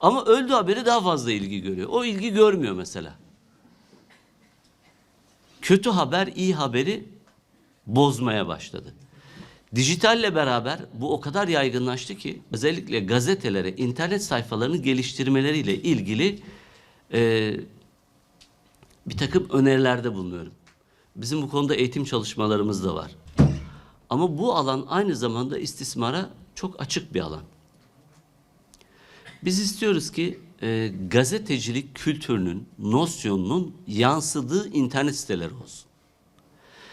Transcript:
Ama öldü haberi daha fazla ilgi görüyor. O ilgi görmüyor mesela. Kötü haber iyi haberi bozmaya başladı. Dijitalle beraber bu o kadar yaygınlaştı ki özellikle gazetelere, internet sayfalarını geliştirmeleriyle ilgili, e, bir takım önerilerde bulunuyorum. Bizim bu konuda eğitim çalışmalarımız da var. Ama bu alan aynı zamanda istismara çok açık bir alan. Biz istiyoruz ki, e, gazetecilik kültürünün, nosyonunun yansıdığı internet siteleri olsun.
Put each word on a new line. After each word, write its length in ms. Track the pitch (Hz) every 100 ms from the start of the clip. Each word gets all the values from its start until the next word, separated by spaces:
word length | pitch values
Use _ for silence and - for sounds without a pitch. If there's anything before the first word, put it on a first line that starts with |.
Ama 240 | 175 254
öldü 280 | 220 254 254
haberi 340 | 254 180 214 233
daha 140 | 240
fazla 320 | 185 151 120
ilgi 280 | 104 98 101
görüyor. 280 | 95 92 92
O 120 | 247
ilgi 260 | 240 196 226
görmüyor 440 | 208 214 190 117
mesela. 400 | 92 87 92 78 - - _ _ _ _ _ _ - _ _ _ _ _ _ _ _ _ _ _ _ _ _ _ -
Kötü 280 | - 196 233
haber 360 | 185 135 175 190
iyi 280 | - 185
haberi 540 | 156 135 120 151 220 - - _ _ _ _ _ _ -
bozmaya 600 | 120 143 117 123 107 85
başladı. 460 | 78 - - - - - - - - - - _
Dijitalle 600 | 117 131 175 220 233 214
beraber 460 | 160 139 120 120 165 -
bu 180 | 113 147
o 80 | 143
kadar 280 | 143 180 190
yaygınlaştı 680 | 156 135 123 123 123 -
ki 280 | 190 - - -
özellikle 480 | 110 143 170 - 113
gazetelere, 720 | 98 120 131 190 120 98 92
internet 520 | 95 127 127 170 202
sayfalarını 520 | 202 123 110 110 127 170
geliştirmeleriyle 1080 | 131 131 127 - 131 135 139 151 135 -
ilgili, 600 | 175 127 95 110 190 202 - - - - - _ -
e, 420 | 117 117 113 107 - - - _ _ _ _ _ _ _ _ _ _ - _ -
bir 100 | -
takım 320 | 143 185 185
önerilerde 640 | 135 135 131 131 123 120
bulunuyorum. 380 | 98 90 87 80 - _ _ _ _ _ -
Bizim 260 | 120 156
bu 80 | 131
konuda 240 | 139 143
eğitim 300 | 131 123 143
çalışmalarımız 800 | 135 120 - - 107 107 104 95
da 100 | 92
var. 160 | 80 80 - - - - - - - - _ -
Ama 280 | 127 175 147
bu 160 | 240
alan 320 | 170 135 135 -
aynı 280 | 180 202 123
zamanda 420 | 120 113 131 151
istismara 720 | 147 - 135 120 117 160 196 - -
çok 260 | - 190 -
açık 340 | 131 - 80
bir 60 | 92
alan. 220 | 80 76 76 - _ _ _ _ _ _ _ _ _ _ _ - _ _ - - - -
Biz 140 | 185 185
istiyoruz 540 | 208 - 214 170 -
ki, 280 | - 175 - - -
e, 300 | 113 113 110 95 92
gazetecilik 840 | 117 127 214 214 131 110 123 139
kültürünün, 760 | - 156 156 - 110 90 92 120 -
nosyonunun 960 | 104 123 165 - 110 95 92 170 175 - -
yansıdığı 840 | 104 120 156 151 147 123 185 208
internet 480 | 151 123 135 143 143
siteleri 380 | - 92 82
olsun. 320 | - - - - _ _ _ _ _ _ _ - - -